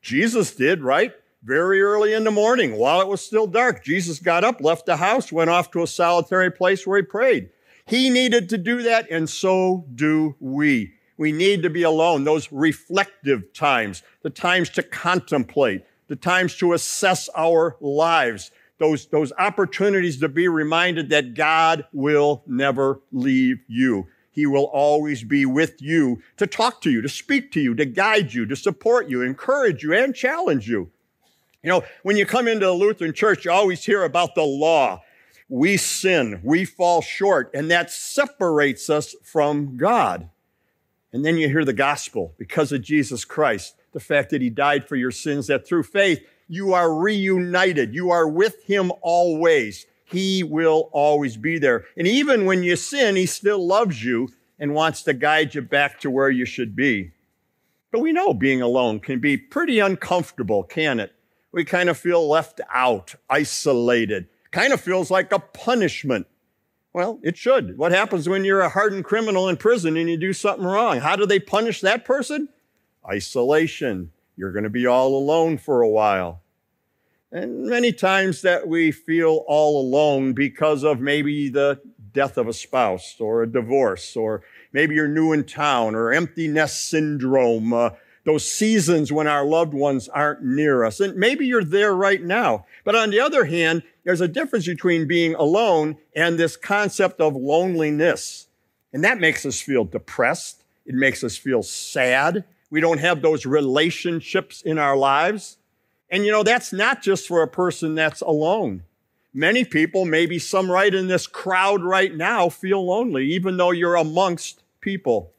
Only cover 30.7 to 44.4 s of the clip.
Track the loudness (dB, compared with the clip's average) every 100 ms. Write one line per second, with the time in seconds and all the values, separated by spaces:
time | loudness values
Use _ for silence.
30.7 | -6 -6 _ _ _ _ _ _ _ 0
31.7 | 0 -2 -10 -2 0 2 0 0 0 0
32.7 | 2 0 0 -6 0 0 0 0 2 2
33.7 | 0 -2 0 2 0 0 0 -2 0 2
34.7 | 4 2 -2 _ _ _ _ _ 0 2
35.7 | 2 -2 -2 2 2 0 -4 -2 0 0
36.7 | -2 2 2 -2 -2 2 2 0 -6 0
37.7 | 0 0 -10 -8 -2 -2 0 0 2 2
38.7 | 0 -2 -2 -2 -14 -6 0 0 0 -4
39.7 | -2 0 2 2 -2 -10 _ _ _ _
40.7 | _ _ _ _ -4 -2 0 2 0 0
41.7 | 0 0 -2 -6 -6 -8 -10 -8 -2 -2
42.7 | -4 -2 -2 -2 -6 -10 -2 0 0 -8
43.7 | _ _ -16 -2 -2 0 -2